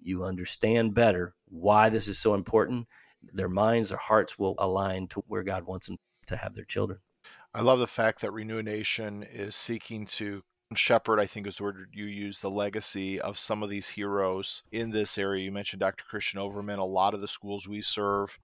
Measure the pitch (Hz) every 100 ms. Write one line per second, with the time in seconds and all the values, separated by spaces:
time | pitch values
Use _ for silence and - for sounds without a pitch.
0 | - 92 92 92 90 - 110 117 113 104
1 | 113 90 87 - _ 82 95 107 110 110
2 | 104 95 113 101 92 110 - 123 117 -
3 | _ _ - 95 92 92 107 117 104 -
4 | - 107 92 - 95 - 95 95 98 95
5 | 92 104 98 98 95 92 87 92 - 95
6 | _ _ - - 98 98 - 104 101 98
7 | _ _ - - - 107 117 127 120 -
8 | 113 - 104 107 110 110 107 107 104 -
9 | 107 101 - 113 101 - - 117 - 113
10 | 104 - 104 98 - _ _ 107 - 117
11 | - 107 101 107 101 - 101 95 95 104
12 | 104 101 101 98 101 101 101 104 - 98
13 | 95 95 - 101 - 107 104 101 - -
14 | 101 101 95 95 98 - - 113 113 110
15 | 104 - 98 98 95 98 101 98 95 -
16 | - 107 - 98 101 101 101 101 95 95
17 | 98 104 101 - 101 101 92 104 107 -
18 | 101 101 101 -